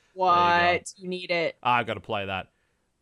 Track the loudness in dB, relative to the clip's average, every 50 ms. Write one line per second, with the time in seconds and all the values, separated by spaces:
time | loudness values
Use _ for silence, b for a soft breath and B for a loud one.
0 | _ _ -6 -2 2 2 4 4 4 4 4 4 2 2 2 0 -4 -8 -16 -14
1 | -10 -8 -8 -8 -4 -4 -2 0 -2 -2 -4 _ 0 0 2 2 0 -2 -4 -8
2 | -6 -6 -6 -4 -4 -4 -6 -6 -8 -10 _ _ _ _ _ _ _ _ _ _